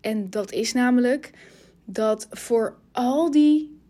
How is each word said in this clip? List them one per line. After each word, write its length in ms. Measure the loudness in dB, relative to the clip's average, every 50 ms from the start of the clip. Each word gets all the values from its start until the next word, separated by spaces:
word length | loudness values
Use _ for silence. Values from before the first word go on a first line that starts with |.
En 300 | -6 -4 -6 -4 -6 -6
dat 220 | -6 -8 -8 -6
is 200 | -6 -6 -6 -2
namelijk 580 | 0 0 2 4 4 2 2 2 0 -2 -4 -12 _ _ -20 -20 -20 -20 -20 _ _ _ _
dat 420 | -10 -6 -2 0 0 0 -2 -4 -16
voor 480 | -16 -18 -6 -2 0 0 0 -2 -6 _ _ _
al 380 | _ -2 -2 0 0 0 0 2
die 480 | 4 4 6 6 4 2 0 -4 -14 -20 _ _